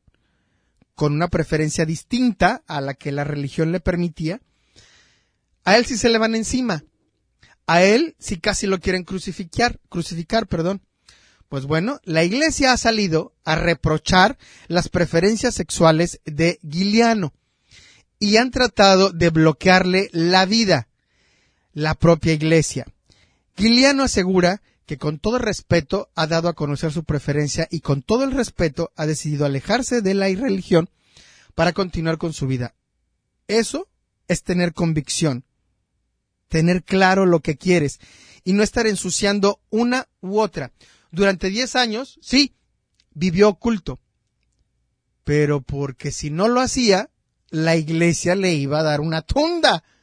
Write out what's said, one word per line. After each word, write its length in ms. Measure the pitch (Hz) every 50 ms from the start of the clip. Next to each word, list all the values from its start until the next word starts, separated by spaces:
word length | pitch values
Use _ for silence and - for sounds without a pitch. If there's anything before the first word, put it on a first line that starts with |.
| _ _ _ _ _ _ _ _ _ _ _ _ _ _ _ _ _ _ _
con 200 | - 151 147 147
una 140 | 147 170 180
preferencia 580 | - 170 156 - 165 151 156 151 - - 165
distinta 800 | 156 165 - - - - 240 254 247 196 - - 180 233 - _ -
a 120 | - 147
la 140 | 139 135 139
que 180 | - - 151
la 140 | 139 143 143
religión 480 | 147 147 147 143 135 - - 160 160 170
le 80 | 185
permitía, 600 | - - 180 170 175 175 151 - 160 156 180 254 _ _ _ _ _ _ _ _ - _ _ _ _ _ _ _ _ _ _ _ _ _ _ _ -
a 120 | 180 196 233
él 80 | 247
sí 120 | - 269 208
se 120 | - 240
le 80 | 233 226
van 180 | 226 220 226
encima. 480 | 220 220 - - 247 254 233 185 151 - _ _ _ _ _ _ _ _ _ _ _ _ _ _ _ _ -
A 160 | 165 170 185
él 320 | 196 208 240 339 330 - _
sí 180 | - - 208 165
casi 300 | - 214 196 - - 196
lo 120 | 190 180
quieren 240 | - 190 180 185 175
crucificar, 760 | - 185 185 - - 175 - 196 165 - - 233 240 233 - _ _
crucificar, 580 | - 170 165 - - 165 175 - - 226 226 -
perdón. 340 | - 165 165 175 196 196 - _ _ _ _ _ - _ _ _ _ _ _ _
Pues 180 | - 139 131
bueno, 340 | 139 156 160 175 233 285 - _
la 200 | 196 160 160 170
iglesia 500 | 175 202 262 311 320 - - 285 262 247
ha 40 | 226
salido 560 | - 233 226 214 208 185 160 156 180 - _ _ -
a 120 | - 160
reprochar 800 | 160 - - - - - 156 156 156 - - - 185 190 220 277 - _ - - - - -
las 220 | 165 175 165 143
preferencias 640 | - 185 175 151 - 165 170 202 226 214 - 247 -
sexuales 640 | - 190 - - - 175 160 160 160 170 170 - - _
de 340 | - 151 143 165 170 175 - -
Giuliano 720 | 156 143 170 190 202 208 226 233 233 226 214 180 139 - _ _ _ _ _ _ _ _ - - _ _ _ _ _ _ -
y 200 | 214 202 208 214
han 120 | 247 262
tratado 640 | 240 269 254 233 - - 202 196 190 185 190 196
de 180 | 185 165 170 170
bloquearle 800 | 160 160 160 160 156 - - 185 185 185 185 185 180 185 196 -
la 340 | - 170 165 175 180 185 190
vida, 420 | 185 214 226 226 196 175 135 117 _ _ _ _ _ _ _ _ _ _ _ _ _ _ _ _ _ -
la 200 | 147 151 156 156
propia 400 | - - 165 170 160 - 170 160
iglesia. 540 | 156 151 160 165 165 147 - - 131 120 - - _ _ _ _ _ _ _ _ _ _ _ _
Giuliano 480 | - 196 226 240 240 262 277 285 269 269
asegura 580 | 247 - 214 185 185 190 185 175 175 190 208 _ _ _ _ _
que 120 | - 151 135
con 220 | - 151 156 147
todo 180 | - 208 233 247
respeto 720 | 247 220 190 - - - 170 170 151 - - - - - _
ha 100 | - 160 151
dado 220 | 165 165 165 175
a 40 | 165
conocer 380 | - 156 143 143 - - 160
su 120 | 143 170 156
preferencia 640 | - 151 147 - - 139 147 147 143 - - 160 -
y 120 | - 160
con 200 | - - 143 143
todo 220 | - - 214 247 269
el 80 | 269
respeto 600 | 254 269 233 - - - 180 160 139 - 165 - _
ha 100 | - 160
decidido 400 | 151 156 - - 151 151 143 147
alejarse 560 | 143 139 135 - - 202 185 - - 254 240
de 120 | 208 190 196
la 160 | 196 196 196
irreligión 600 | 190 190 269 262 196 190 180 - 190 165 165 - _ _ _ _ _ - - _ _ _ _ _ _
para 200 | - 165 175 165
continuar 440 | - 196 185 - 175 160 165 165 156
con 160 | - 170 156
su 140 | - 147 131
vida. 260 | 131 123 123 117 _ _ _ _ _ _ _ _ _ _ _ _ _ _ _ -
Eso 400 | 202 226 226 - - - 381 - _ _ _ _ _ _ _ -
es 160 | 180 - -
tener 300 | - 180 180 175 170 160
convicción, 720 | - 170 165 160 156 143 - - - 170 156 131 120 - _ _ _ _ _ _ _ _ _ _ _ _ _ _ _ _ _ _ _ _ -
tener 340 | - 160 160 170 180 185 -
claro 440 | - 190 190 190 185 190 196 196 185
lo 140 | 175 165
que 140 | - - 151
quieres 440 | - - 180 180 170 147 139 - - _ - - - - - - _ -
y 100 | 185 185
no 100 | 202 214
estar 240 | 202 - 247 233 220
ensuciando 720 | 208 180 - 185 165 - 202 202 202 208 190 202 202 - _ _
una 380 | - 220 233 240 247 262 247 _ _ _
u 180 | - 180 196 214
otra. 320 | 220 202 - 170 135 123 - _ _ _ _ _ _ _
Durante 380 | - 160 196 196 190 170 - 190
diez 280 | 196 226 262 233 - 269
años, 420 | 247 233 208 220 269 - - _
sí, 340 | - - - 262 285 262 _ _ _ _ _ _ _ _ _ _ _ _ -
vivió 340 | 156 165 185 165 180 202 214
oculto, 540 | 202 - - 233 226 196 - - 127 - _ _ _ _ _ _ _ _ _ _ _ _ _ _ _ _ _ _ _ _ _ _ _ _ _
pero 380 | - 147 151 151 143 147 143
porque 500 | 131 - - 139 139 139 131 - - 147
si 180 | - - - 151
no 200 | 147 160 196 226
lo 100 | 247 247
hacía, 500 | 262 240 - 262 247 220 190 185 226 - _ _ _ _ _ _ _ _
la 280 | - 156 160 165 165 170
iglesia 580 | 156 147 165 165 170 170 165 - - 175 180
le 180 | 202 196 185 170
iba 260 | 147 139 135 147 151
a 40 | 160
dar 160 | 156 147 147
una 220 | 147 165 160 160
tunda. 640 | - - - 269 294 330 349 339 311 269 202 160 - _ _ _